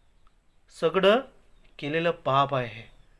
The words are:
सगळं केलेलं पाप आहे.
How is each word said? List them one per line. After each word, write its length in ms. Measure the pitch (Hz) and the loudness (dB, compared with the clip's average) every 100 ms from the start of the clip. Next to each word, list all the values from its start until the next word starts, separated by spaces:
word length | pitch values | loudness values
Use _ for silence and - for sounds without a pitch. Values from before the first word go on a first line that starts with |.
| _ _ - _ _ _ _ - | _ _ -20 _ _ _ _ -4
सगळं 380 | 165 170 190 226 269 - _ - - - | -2 2 4 4 0 -14 _ -20 -20 -12
केलेलं 320 | 143 160 170 | -6 -2 -2
पाप 440 | 165 143 135 139 135 | -2 0 2 2 -2
आहे. 340 | 120 110 113 - - | -6 -12 -20 -20 -20